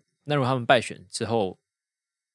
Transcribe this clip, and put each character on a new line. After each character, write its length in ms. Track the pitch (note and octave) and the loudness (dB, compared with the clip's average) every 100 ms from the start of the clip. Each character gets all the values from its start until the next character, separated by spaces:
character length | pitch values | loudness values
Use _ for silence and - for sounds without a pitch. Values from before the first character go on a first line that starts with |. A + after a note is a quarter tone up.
| _ _ | _ _
那 100 | - | -4
如 60 | D3 | -2
果 80 | B2 | 0
他 60 | |
们 120 | C3+ A#2 | 0 4
败 140 | B2+ | 2
选 240 | - - F#2 | 2 -10 -12
之 160 | - | -6
后 340 | A2 A#2 F#2+ - _ _ _ _ _ _ _ | -2 -2 -2 -6 _ _ _ _ _ _ _